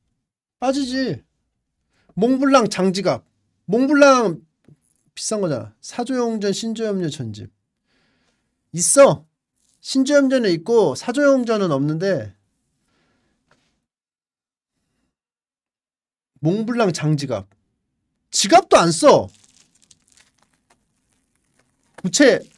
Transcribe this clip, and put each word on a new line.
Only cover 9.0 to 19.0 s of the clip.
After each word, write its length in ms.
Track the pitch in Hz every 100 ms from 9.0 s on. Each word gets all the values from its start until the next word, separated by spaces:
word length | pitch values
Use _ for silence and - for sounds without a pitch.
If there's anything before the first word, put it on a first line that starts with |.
| 254 151 - _ _ _ _ _
신조염전에 680 | - 262 269 285 269 262 220
있고 420 | 165 165 233 170
사조용전은 760 | 123 - 247 285 269 233 220 185
없는데 640 | 135 147 160 196 156 104 - _ _ _ _ _ _ _ _ _ _ _ _ _ _ _ _ _ _ _ _ _ _ _ _ _ _ _ _ _ _ _ _ _ _ _ _ _ _ _ _
몽블랑 520 | 151 208 220 240 202
장지갑. 560 | 160 151 147 135 107 - _ _ _ _ _ _ _ _
지갑도 460 | - 208 339 392 269
안 160 | 170
써. 360 | 160